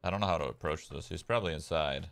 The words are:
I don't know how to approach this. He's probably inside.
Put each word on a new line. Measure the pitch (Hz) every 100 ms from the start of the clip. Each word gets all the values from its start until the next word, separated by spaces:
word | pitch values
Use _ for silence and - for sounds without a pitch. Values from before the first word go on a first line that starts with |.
I | 90
don't | 98
know | 98
how | 85
to |
approach | 69 60 76 78 -
this. | 73 -
He's | 87
probably | - 117 92
inside. | 78 - 82 76 67 85